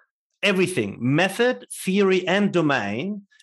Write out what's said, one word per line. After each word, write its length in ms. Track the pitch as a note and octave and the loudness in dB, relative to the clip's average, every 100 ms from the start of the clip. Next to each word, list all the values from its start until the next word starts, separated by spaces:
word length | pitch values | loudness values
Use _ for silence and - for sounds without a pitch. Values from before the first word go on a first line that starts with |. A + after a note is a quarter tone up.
| _ _ _ _ | _ _ _ _
everything, 560 | G3 F#3+ F3+ C#3 G2+ G2+ | 0 2 0 0 -4 -4
method, 680 | B2 D3 F#3+ F#3+ A#3+ B3 - | 0 2 0 2 0 0 -8
theory, 540 | - - G3 G3 F#3 F3+ | -8 -2 2 2 2 2
and 240 | G3 G3+ | 2 2
domain 680 | F3 D3+ C3 G2+ G#2+ F#3+ G#3 - _ | 2 2 0 -2 -4 -6 -8 -14 _